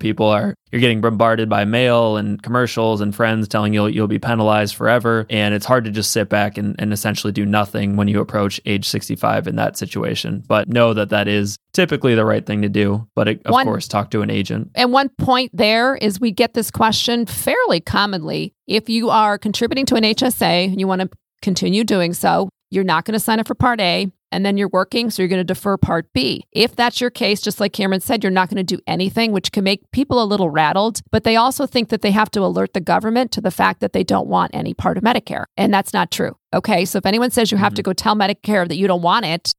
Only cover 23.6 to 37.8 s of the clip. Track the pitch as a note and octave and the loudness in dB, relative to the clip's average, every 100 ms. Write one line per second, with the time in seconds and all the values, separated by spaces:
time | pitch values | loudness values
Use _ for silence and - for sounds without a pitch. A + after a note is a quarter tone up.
23.6 | B3 A#3 F3+ F3 G3 - - F3 G3 G3+ | 0 2 0 0 -2 -8 -8 -2 0 0
24.6 | G3 F#3 F#3+ A#3+ A#3 - F#3 F#3 F3+ F3+ | 0 0 0 -2 -2 -2 0 0 -2 -4
25.6 | G3+ G3 - E3+ - B3+ C4 - - A3+ | -2 0 0 -2 -2 -2 -2 -4 -4 0
26.6 | A#3 - A#3+ - B3 - G3+ G#3 G#3+ - | 0 0 -2 0 -4 -2 -2 0 -2 -2
27.6 | G3+ - G3 F#3+ - A#3 G3 F#3 F3+ G3 | -4 -2 -2 -2 -2 -2 0 2 0 -2
28.6 | F3+ F#3 - E3 F#3+ A3+ A3+ G3 - G#3 | -4 -4 -4 -2 -2 0 0 0 -2 0
29.6 | F#3+ G3+ _ B3 C#4 B3 G#3 G3+ E3+ D#3 | 0 0 _ -4 0 0 2 2 2 2
30.6 | D3+ F#3+ A3 G3+ - A3 A3+ A3+ B3 - | 2 2 0 -2 -2 0 2 4 2 0
31.6 | C4+ B3 A3+ A3 G#3 G3+ G#3 G#3 F3+ F3 | -2 -2 -2 0 2 2 0 0 0 0
32.6 | F#3+ G3 E3 F3 A3 A#3 B3 - G3+ - | -2 -2 0 0 2 0 0 -2 -2 2
33.6 | G3+ - G3+ F#3+ F3 G3 - F3+ F3 - | 0 0 -2 -2 0 0 0 0 -2 -4
34.6 | E3 - - F#3 G#3+ B3 - - - - | -6 -4 -2 0 0 0 -4 -10 -8 -2
35.6 | G3+ G3 G3 G3 E3+ - - - _ - | 2 2 0 -2 -2 -2 -4 -6 _ -4
36.6 | - A3 F#3+ - F#3+ A3 B3 B3 G#3+ G3+ | 0 0 0 -2 0 0 2 2 2 2
37.6 | G3+ G3+ | 0 0